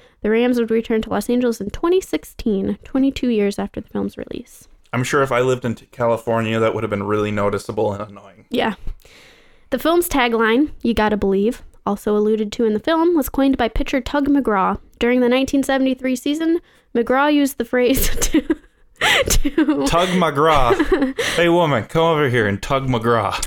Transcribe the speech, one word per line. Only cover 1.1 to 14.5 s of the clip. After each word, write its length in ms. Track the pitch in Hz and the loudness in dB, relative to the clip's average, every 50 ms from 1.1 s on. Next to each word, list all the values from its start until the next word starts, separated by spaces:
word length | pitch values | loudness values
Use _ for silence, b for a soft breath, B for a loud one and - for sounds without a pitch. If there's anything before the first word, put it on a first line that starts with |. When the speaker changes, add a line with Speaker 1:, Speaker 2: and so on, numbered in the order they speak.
Speaker 1:
Los 180 | 190 202 - - | -4 -4 -2 -2
Angeles 320 | 240 247 247 240 226 - | 0 0 0 0 -2 -4
in 80 | 196 202 | -6 -10
twenty 320 | - - - 339 370 381 | -8 -4 -2 0 0 0
sixteen, 800 | - - - 311 - - - - - 226 202 196 196 208 208 - - | 0 -2 -6 -8 -8 -8 -12 -6 -2 -2 -2 -2 -2 -4 -6 -8 -8
twenty-two 460 | - - 269 269 269 269 - - 247 | -6 -2 0 0 0 -2 -2 -2 -2
years 300 | 233 208 202 202 202 - | 0 0 0 0 -2 -4
after 200 | 196 202 - - | -6 -8 -8 -12
the 100 | 208 - | -12 -8
film's 280 | - 202 190 202 - - | -6 -6 -6 -6 -8 -10
release. 500 | - - - - 240 - - - - - - - _ _ - | -12 -12 -12 -14 -14 -16 -20 -20 -20 -20 -20 -20 _ _ -4
Speaker 2:
I'm 100 | 123 127 | -4 -2
sure 180 | - - 143 | 0 0 0
if 100 | 139 131 | 2 2
I 100 | 123 120 | 2 0
lived 240 | 127 131 127 120 - | 2 2 0 -2 -2
in 100 | 120 110 | -6 -6
t-, 100 | - - _ | -8 -12 _
California, 680 | - - 120 117 117 110 - 120 113 113 113 110 110 113 | -6 -2 0 0 0 -2 -2 -2 -2 0 0 0 0 0
that 140 | 113 110 - | 0 0 0
would 80 | 110 110 | -2 -4
have 60 | 104 | -4
been 140 | 104 101 101 | -4 -2 -2
really 260 | 101 107 107 104 107 | -2 0 0 0 -2
noticeable 640 | 107 104 101 101 104 98 - - 107 107 110 104 98 | -2 -2 -2 0 -2 -2 -6 -6 -4 -2 -2 -2 -2
and 80 | 101 | -6
annoying. 440 | 107 104 101 98 101 98 90 107 - - | -10 -12 -14 -20 -20 -20 -20 -20 -14 -8
Speaker 1:
Yeah. 240 | 240 254 - - 190 - - - - - b b b b b b b b b b b b b b | -4 -2 -2 -2 -4 -6 -8 -10 -10 -10 b b b b b b b b b b b b b b
The 80 | - 247 | -6 -2
film's 320 | - 311 339 349 339 - | 0 2 2 2 2 0
tagline, 600 | - 277 247 247 226 220 226 214 226 254 302 294 - - | 0 0 2 2 2 2 2 2 4 2 2 0 -2 -4
"You 140 | - 233 220 | -2 -2 0
gotta 200 | - 214 208 208 202 | 2 2 0 0 0
believe," 440 | 202 196 196 196 202 226 262 - - - - - - | 0 0 0 2 0 0 -2 -4 -10 -20 -18 -10 -6
also 320 | 196 202 - - 214 208 208 | -6 -4 -4 -2 -2 0 2
alluded 340 | 208 214 220 214 220 208 - | 2 2 0 0 -2 -4 -2
to 120 | - 233 | -2 0
in 80 | 220 214 | 0 0
the 60 | 214 | 0
film, 360 | - 311 330 320 330 349 349 | 0 0 2 2 2 2 2
was 140 | 311 262 - | 2 0 -2
coined 260 | - 269 269 277 262 | 0 0 2 2 2
by 120 | 254 240 233 | 2 0 0
pitcher 340 | - - 277 - - 262 | 0 -2 -2 0 -2 -2
Tug 260 | 240 - - 294 285 285 | -2 -2 -2 0 0 2
McGraw. 520 | 285 285 240 226 | 2 2 2 2